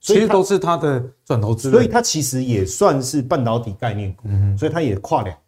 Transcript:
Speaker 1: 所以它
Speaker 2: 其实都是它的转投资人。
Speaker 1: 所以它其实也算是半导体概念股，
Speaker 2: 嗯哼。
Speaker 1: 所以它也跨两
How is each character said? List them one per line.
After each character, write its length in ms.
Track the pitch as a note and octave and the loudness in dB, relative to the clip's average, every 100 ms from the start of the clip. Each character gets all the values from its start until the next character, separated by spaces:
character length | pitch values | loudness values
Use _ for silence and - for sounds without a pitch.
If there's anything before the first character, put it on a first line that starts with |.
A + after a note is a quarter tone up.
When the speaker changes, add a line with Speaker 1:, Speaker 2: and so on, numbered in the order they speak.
Speaker 1:
所 140 | - G3+ | 0 2
以 40 | |
它 0 | |
Speaker 2:
其 0 | |
实 80 | G#3+ | 4
都 160 | G3 | 2
是 140 | F#3+ G3 | 2 0
它 180 | F3 E3+ | 0 0
的 260 | D3+ C3 B2 - | 0 -2 -4 -10
转 160 | - B2 | -4 0
投 140 | G#2 | 0
资 160 | A2 C3+ | -2 4
人。 80 | C3 | 4
Speaker 1:
所 40 | |
以 60 | - | 4
它 140 | A3+ | 2
其 180 | A#3+ D#3 | 0 -2
实 220 | C#3 B2+ | -2 -4
也 240 | B2+ A2 F#2+ | -2 0 -2
算 360 | - G3+ C#3 | 2 2 2
是 200 | B2 D3 | -2 -4
半 200 | B2 E3 | -2 0
导 160 | A#2 A2+ | 0 -2
体 160 | A#2 F#2+ | -4 -6
概 160 | A#2+ | -6
念 180 | G#2 G2 | -4 -6
股， 100 | F2 G#2+ | -8 -2
Speaker 2:
嗯 140 | G2 | 0
哼。 180 | G2+ G2 | 2 0
Speaker 1:
所 100 | D3+ | -2
以 40 | |
它 100 | D#3+ | -2
也 140 | D3 G2 | -2 -2
跨 240 | - D3+ | -2 -4
两 140 | G2 E2 | -4 -10